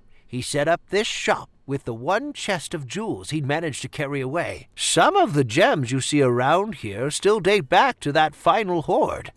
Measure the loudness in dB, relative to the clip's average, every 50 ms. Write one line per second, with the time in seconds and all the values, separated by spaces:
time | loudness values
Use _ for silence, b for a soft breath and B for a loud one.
0 | _ _ -20 -20 _ _ -8 -8 -6 -4 -2 0 0 2 0 0 -2 _ -2 -2
1 | -2 -2 -4 -4 -2 -2 -2 -2 -4 -8 _ _ _ -8 -8 -8 -6 -8 -10 -8
2 | -4 -2 -2 -2 -2 -4 -8 -8 -6 -4 -4 -4 -4 -6 -8 -8 -8 -8 -8 -6
3 | -4 -4 -6 -6 -6 -6 -6 -4 -4 -2 -2 -2 -2 -4 -6 -8 -10 -10 -8 -8
4 | -6 -4 -4 -4 -4 -4 -4 -4 -4 -4 -6 -10 -14 -18 _ -6 -4 0 4 4
5 | 4 6 6 4 2 2 2 2 0 2 2 4 4 4 4 2 0 -2 -2 -2
6 | -2 0 2 2 4 4 4 2 2 2 2 2 0 -2 -6 -8 -10 -10 -8 -6
7 | -6 -4 -4 0 2 2 2 4 4 2 2 2 2 4 4 4 4 4 2 -2
8 | -4 -2 2 2 2 2 0 0 0 2 2 2 2 0 0 -2 0 0 2 2
9 | 2 0 -2 -4 -8 -12 -14